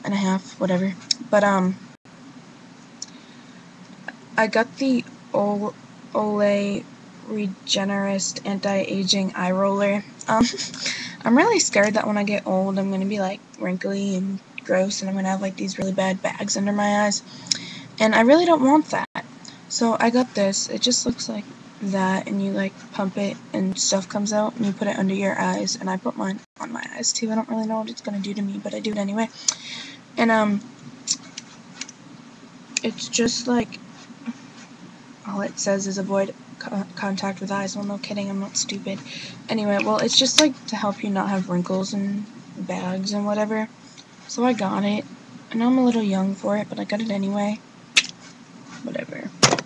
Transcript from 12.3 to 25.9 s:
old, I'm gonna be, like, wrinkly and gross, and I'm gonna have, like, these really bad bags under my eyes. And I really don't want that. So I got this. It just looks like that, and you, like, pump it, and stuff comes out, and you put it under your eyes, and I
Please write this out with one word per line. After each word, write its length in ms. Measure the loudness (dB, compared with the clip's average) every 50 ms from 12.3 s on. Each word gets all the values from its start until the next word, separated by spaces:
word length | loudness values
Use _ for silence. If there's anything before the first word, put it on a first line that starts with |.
| 0 -2 0
old, 320 | 0 2 2 2 2 0 0
I'm 140 | 0 0
gonna 140 | 0 -2 -2
be, 160 | -2 -2 -2
like, 180 | -2 -2 -4 -6 -10 -16 -12 -6
wrinkly 580 | -4 -4 -2 -2 -2 -2 -2 -2 0 0 0
and 240 | 0 -2 -2 -4 -6 -8 -14 -18 -10 -2
gross, 340 | 0 2 2 2 2 0 -4
and 100 | -4 -4
I'm 60 | -2
gonna 140 | 0 0 0
have, 120 | 0 0
like, 140 | -2 -4 -4
these 240 | -4 -4 -4 -4 -4
really 140 | -4 -2 0
bad 280 | 0 2 0 0 0
bags 360 | -2 -4 -4 -4 -4 -4 -2 0
under 160 | 0 0 2
my 320 | 2 2 4 4 4 4
eyes. 180 | 2 2 -2 -4 -8 -16 -8 -4 -4 -4 -4 -6 -10 -14 -14 -16 -10 -2 2
And 140 | 4 6 6
I 80 | 6
really 240 | 8 8 8 8 8
don't 200 | 6 6 6 6
want 220 | 6 6 6 4 4
that. 380 | 0 -4 -4 -4 -8 -10 -12 -12 -14 -20 -20 -20 -20 -20 -12 -6
So 260 | -2 0 2 2 2 4
I 120 | 4 4
got 260 | 4 4 2 2 2
this. 320 | 2 2 2 2 0 -2 -4
It 140 | -4 0
just 240 | 2 2 2 2 2
looks 240 | 0 -2 -2 -4 -6
like 160 | -6 -6 -8 -10 -14 -20 -20 -20 -14 -8
that, 460 | -4 -2 0 2 2 2 2 0 0 -2
and 160 | -2 0 0
you, 80 | 0
like, 220 | 0 0 -2 -2 -4 -8 -16 -10 -4
pump 240 | -2 -2 -2 -2 -2
it, 200 | -2 -2 -4 -6 -10 -8 -4
and 240 | -2 -2 0 0 0
stuff 320 | 0 2 2 0 0 -2
comes 240 | -4 -2 -2 0 0
out, 220 | 0 0 0 0
and 100 | -2 -2
you 80 | -2 0
put 140 | 0 -2 -2
it 100 | 0 0
under 160 | 0 0 0
your 260 | 0 0 0 0 0
eyes, 360 | 0 0 0 0 -2 -2 -4
and 140 | -4 -2
I 80 | -4